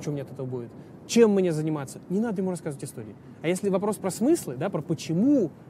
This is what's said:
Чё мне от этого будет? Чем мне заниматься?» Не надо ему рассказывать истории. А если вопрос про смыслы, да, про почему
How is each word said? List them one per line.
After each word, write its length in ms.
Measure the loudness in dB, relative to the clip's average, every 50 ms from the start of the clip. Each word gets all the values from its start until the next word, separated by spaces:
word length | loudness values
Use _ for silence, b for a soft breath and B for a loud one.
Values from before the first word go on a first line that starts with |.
Чё 80 | -6 -4
мне 100 | -4 -4
от 80 | -6 -8
этого 160 | -8 -8 -6
будет? 220 | -6 -6 -6 -8 -10 -14 B B B B B -10
Чем 260 | 2 6 6 8 8
мне 200 | 8 4 4 2
заниматься?» 480 | 2 0 0 -2 -2 -2 -4 -8 -12 -14 -6 -2
Не 100 | -2 0
надо 220 | 0 0 -2 -2
ему 80 | -2 -2
рассказывать 340 | -4 -4 -6 -8 -8 -8 -10
истории. 300 | -12 -10 -12 -14 -14 -16 -18 B B B B
А 60 | -2 -2
если 220 | 0 0 0 0
вопрос 260 | 0 2 0 -2 -2
про 140 | -2 -4 -4
смыслы, 460 | -2 2 2 2 2 2 0 -6 -6
да, 120 | -4 -4 -4
про 120 | -4 -4
почему 680 | -2 -2 -4 -4 -2 -2 2 4 4 6 6 6 4 2 -2 -10 -18